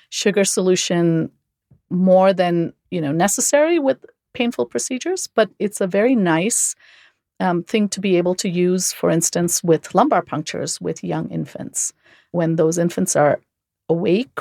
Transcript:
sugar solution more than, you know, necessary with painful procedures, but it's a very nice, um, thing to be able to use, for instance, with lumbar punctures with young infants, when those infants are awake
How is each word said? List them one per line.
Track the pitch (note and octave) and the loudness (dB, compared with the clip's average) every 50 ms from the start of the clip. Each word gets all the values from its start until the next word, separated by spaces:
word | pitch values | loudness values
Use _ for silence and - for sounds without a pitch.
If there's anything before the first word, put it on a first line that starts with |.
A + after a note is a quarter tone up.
| _ _ | _ _
sugar | - - - G#3 G3 G3+ G3 | -10 -2 -2 0 2 2 0
solution | - - G#3 F#3 F#3 F#3 - - - F3+ E3+ E3+ E3+ E3 D#3+ D3 - - _ _ _ _ _ _ _ _ _ _ _ | 2 0 0 2 2 2 2 0 0 0 2 2 2 2 0 -2 -4 -8 _ _ _ _ _ _ _ _ _ _ _
more | F#3 F3+ F#3 F#3 F#3 F#3 F#3+ G3 | -2 2 4 6 6 6 6 6
than, | F#3+ F#3 F3+ F3 F3 E3+ E3 - - _ _ _ | 4 2 0 2 2 0 -2 -2 -6 _ _ _
you | F3+ E3+ | -6 -4
know, | D3+ C#3 | -2 -2
necessary | D#3+ E3 F#3+ G3+ - C4 - - D4 D4 D4+ E4 F4 D#4+ | 0 2 2 2 0 -2 0 0 2 2 2 2 2 2
with | C4+ C4+ C4+ - - - _ _ _ _ | 0 0 -2 -2 -8 -18 _ _ _ _
painful | - - A#3+ A#3+ - - A#3+ | -6 -4 -2 -2 -2 -4 -4
procedures, | - - A#3 - - C4 B3 - E4+ F#4+ F4+ - - | -4 -4 -6 -6 -6 -6 -6 -4 -6 -6 -6 -8 -2
but | _ A#3 G#3+ G3 - - | _ 0 0 0 -2 -6
it's | G#3+ G3+ - - | -6 -6 -4 -4
a | - | -4
very | F3+ F#3+ G3 A3 C4 C4+ | -2 0 2 2 2 2
nice, | A3 F#3 E3+ D#3+ D#3+ F#3 A#3 - - - - - - _ - - - _ _ _ _ _ _ _ - | 2 2 2 2 0 0 -2 -2 -2 -2 -4 -6 -10 _ -20 -20 -20 _ _ _ _ _ _ _ -4
um, | F#3 F#3 F3 E3+ | -2 -2 -2 -2
thing | E3+ - - A3 G#3 G3 | -2 -2 -2 0 0 -2
to | - F#3+ | -4 -4
be | G3 G3 F3+ F3 | 0 2 2 2
able | F3 F3+ F#3 | 2 0 -2
to | - - F#3+ | -2 -4 -2
use, | E3+ F3+ F3+ F3+ F#3 F#3 F3+ - | 0 0 0 0 0 0 -2 -6
for | - - F3 F3+ | -4 -2 0 0
instance, | D#3+ E3+ E3 - - F3 F3 F3 - - - | 0 0 0 0 -2 -2 -2 -2 -2 -2 2
with | F3 D#3+ D3 - - - | 2 0 0 0 -2 0
lumbar | F#3 B3 D4+ G#3+ F3 | 2 2 2 2 0
punctures | - - B2+ D3+ D#3+ - - - - E3 - - | -2 -2 -6 -6 -6 -8 -8 -8 -8 -8 -8 -8
with | F3 E3 E3 - | -8 -8 -8 -6
young | - F3 D#3+ D#3+ D#3+ G3 | -6 -6 -6 -6 -6 -6
infants, | E3+ E3 D3+ - - - - - - - - - - _ _ _ _ _ _ _ | -8 -8 -8 -8 -12 -14 -14 -10 -8 -8 -8 -8 -10 _ _ _ _ _ _ _
when | - F3 E3 E3 E3 | -4 -2 0 0 2
those | E3 - D#3+ E3+ E3+ | 2 2 2 2 0
infants | E3+ E3+ - - F#3 - - | -2 -2 0 -2 -2 0 2
are | D3 D3 C#3+ - - - _ _ _ _ _ _ _ _ - | 2 4 4 2 0 -4 _ _ _ _ _ _ _ _ -4
awake | E3 E3+ G3+ E3+ F3+ A3 C4+ - _ - | -2 0 0 0 0 0 0 -4 _ -10